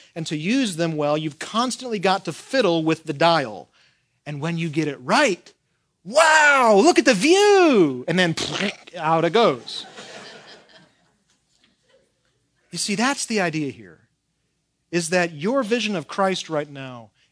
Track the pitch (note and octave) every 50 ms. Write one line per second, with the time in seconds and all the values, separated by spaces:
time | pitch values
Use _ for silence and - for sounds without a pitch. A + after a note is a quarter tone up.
0 | - _ _ F3 D#3+ - E3 D3+ D3+ F#3 A#3+ C#4 C4 G#3 E3+ D#3 E3+ E3 D#3+ D3+
1 | D3 D3 D3+ D#3 D#3 D#3 C#3+ - - - - A3 B3 B3+ - - B3+ B3 A3+ G#3
2 | E3+ F#3+ F#3 G3 - F3 D3 - - - - C4+ A#3 F3+ E3+ E3 D#3+ D#3+ E3 D#3+
3 | - D#3+ D3+ C#3 E3 E3+ E3+ D#3 C3+ A2+ G#2 F2+ C#2 - _ _ _ _ _ _
4 | _ _ _ _ _ C#3+ D3+ C#3 C#3+ E3 E3+ E3 E3 E3+ C#3 D#3+ D#3 D3+ C#3 -
5 | B2+ C#3 G3+ C4 D4+ B3 F3+ - _ - _ _ _ _ _ _ _ _ _ _
6 | _ E3+ A#3+ D4+ E4 D#4+ D#4 D#4 D4+ D4 C#4+ C4+ B3 A3+ G#3+ G3 A#3+ E4+ E4+ E4+
7 | A#3+ D4 B3 F3 G#3+ D#4 F4+ G4 G#4 G#4 G4+ F#4+ F4+ D#4+ C4 G3+ E3+ C#3+ B2+ B2
8 | B2+ - E3 F#3 F#3 E3 D#3 - - - D3+ - F#3+ G#3 - - - - - F3
9 | D3+ D#3 E3 E3 D#3+ E3+ D#3+ A3+ A#3 F3+ C#3 A#2 G#2+ - - - - - - -
10 | - - - - - - - - - - - - _ _ _ - _ _ _ _
11 | _ _ _ _ _ _ _ _ _ _ _ _ _ _ _ _ _ _ _ _
12 | _ _ _ _ _ _ _ _ _ _ _ _ _ _ F3 E3 - - G3+ F#3
13 | A#3 C4+ C#4 - - - A3+ G#3 F#3 E3+ D3+ D#3+ D3 C3+ A#2 G2+ G#2 F2 D#2+ _
14 | _ _ _ _ _ _ _ _ _ _ _ _ _ _ _ _ _ _ E3 F3
15 | E3+ D#3 F#3 F3+ F3 E3+ E3 C#3+ D#3 G#3 C4 C#4 B3 G3 A#3+ A#3+ G#3 G#3+ G#3 E3+
16 | C#3 - - - G3 F#3+ F#3 F3 - - D#3+ D3 D3+ D3 C#3+ C#3 C3+ C3 B2+ A#2+
17 | A2+ G#2 _ _ _ _